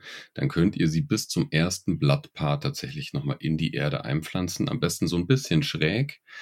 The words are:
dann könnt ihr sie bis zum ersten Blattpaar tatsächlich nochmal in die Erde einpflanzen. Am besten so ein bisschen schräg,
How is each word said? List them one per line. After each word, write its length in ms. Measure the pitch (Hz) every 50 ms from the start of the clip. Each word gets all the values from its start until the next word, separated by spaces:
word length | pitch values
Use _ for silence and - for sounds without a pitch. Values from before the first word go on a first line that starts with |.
| - - - - - - _
dann 160 | - - 69
könnt 260 | - 85 85 101 107
ihr 120 | - - 80
sie 140 | 78 82
bis 260 | 73 - 107 - - -
zum 240 | - - - -
ersten 480 | - 78 82 90 - - - - 87 -
Blattpaar 600 | 76 71 69 71 - - _ - 80 73 71 71
tatsächlich 540 | - 71 69 - - 67 69 76 69 - -
nochmal 240 | 71 71 71 69 -
in 200 | - 76 80 78
die 160 | 82 78 -
Erde 300 | 65 71 73 71 - -
einpflanzen. 640 | - 71 80 80 - - 95 90 87 - - 80 -
Am 100 | - 71
besten 280 | - 87 - - - 82
so 100 | 85 87
ein 100 | 87 87
bisschen 340 | 131 131 - - 82 80
schräg, 580 | 143 - - 80 78 78 98 117 143 143 - - _ - - -